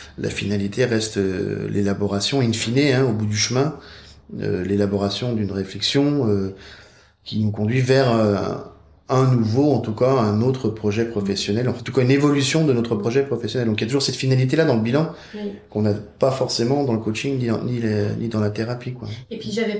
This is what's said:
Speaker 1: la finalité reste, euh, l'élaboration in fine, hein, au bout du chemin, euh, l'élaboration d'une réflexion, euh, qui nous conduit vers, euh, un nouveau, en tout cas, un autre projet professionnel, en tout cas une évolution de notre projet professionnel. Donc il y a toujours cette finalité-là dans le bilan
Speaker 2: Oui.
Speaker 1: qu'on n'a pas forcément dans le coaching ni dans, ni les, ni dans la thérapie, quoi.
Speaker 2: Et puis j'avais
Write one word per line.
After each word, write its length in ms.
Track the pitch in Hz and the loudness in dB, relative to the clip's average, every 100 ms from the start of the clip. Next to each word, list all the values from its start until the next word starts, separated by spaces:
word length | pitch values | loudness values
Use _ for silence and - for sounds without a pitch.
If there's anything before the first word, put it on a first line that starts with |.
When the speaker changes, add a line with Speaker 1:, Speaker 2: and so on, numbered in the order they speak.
| - - | -16 -8
Speaker 1:
la 100 | - | -6
finalité 540 | - 101 101 101 127 | -4 -2 -2 -2 0
reste, 320 | 120 110 110 101 | 0 0 0 0
euh, 500 | 95 95 101 101 104 | 0 -2 -4 -4 -2
l'élaboration 720 | 104 101 98 98 101 - 139 | 0 0 0 -2 -2 0 0
in 120 | 117 | 2
fine, 420 | 107 113 127 147 | 0 0 2 4
hein, 100 | 127 | 4
au 80 | 131 | 2
bout 140 | 104 107 | 0 -2
du 100 | 104 | -2
chemin, 400 | - 123 147 - - - - - - - | 0 0 0 -4 -14 -20 -20 -20 -14 -6
euh, 240 | 104 92 | -4 -2
l'élaboration 680 | 92 101 101 98 101 - 123 | 0 0 2 0 -2 -2 -4
d'une 180 | 110 98 | -2 -2
réflexion, 760 | 98 95 101 - 139 143 147 113 | -4 -6 -4 -2 2 2 2 2
euh, 260 | 101 95 98 - - - - _ _ | 0 -2 -8 -18 -20 -20 -20 _ _
qui 180 | - 110 | -8 -2
nous 80 | 107 | -2
conduit 300 | 104 107 127 | 0 0 0
vers, 340 | 127 131 127 | 4 4 4
euh, 220 | 113 107 98 95 - - - - _ - | 4 4 2 -2 -6 -10 -20 -20 _ -2
un 120 | 131 131 | 2 4
nouveau, 460 | 123 107 117 147 | 4 2 2 4
en 80 | 120 | 2
tout 120 | 107 | 0
cas, 140 | 107 123 | 0 2
un 320 | 131 104 104 | 4 4 2
autre 280 | 127 131 110 | 2 0 -2
projet 360 | 104 107 104 | -2 -2 0
professionnel, 640 | 117 104 98 92 - 107 123 | -2 -2 -2 -2 -2 0 -2
en 40 | |
tout 200 | 123 - | -4 -2
cas 80 | 135 | 2
une 100 | 123 | 4
évolution 520 | 139 147 143 131 160 | 4 4 2 2 2
de 80 | 156 | 4
notre 220 | 117 117 | 2 0
projet 300 | 107 110 135 | -2 0 0
professionnel. 420 | 135 117 107 127 117 | 0 -2 -4 -2 0
Donc 140 | 107 | 0
il 20 | |
y 40 | 110 | 0
a 20 | |
toujours 140 | 139 | 0
cette 120 | - | 0
finalité-là 500 | - 131 131 127 151 | -2 2 2 4 2
dans 120 | 156 113 | 4 2
le 60 | |
bilan 280 | 113 139 165 - - | 2 2 0 -4 -14
Speaker 2:
Oui. 160 | 208 202 - - | -10 -10 -10 -6
Speaker 1:
qu'on 140 | 107 | 0
n'a 120 | 107 104 - - | 0 0 -6 0
pas 100 | 135 | 0
forcément 540 | 127 127 - 120 143 | 2 -2 0 0 0
dans 80 | 135 | 0
le 80 | 110 | -2
coaching 360 | 110 110 139 135 | -2 -4 -4 -2
ni 120 | 120 | -2
dans, 120 | 110 | -2
ni 160 | 123 123 | -2 -2
les, 240 | 110 107 104 110 | -2 0 -2 -4
ni 80 | 117 | -4
dans 100 | 110 | -2
la 120 | 104 | -2
thérapie, 420 | 104 113 123 123 | -2 -6 -6 -10
quoi. 160 | 123 104 107 - | -10 -10 -12 -12
Speaker 2:
Et 60 | 220 | -12
puis 120 | 208 | -8
j'avais 240 | 214 214 | -4 -4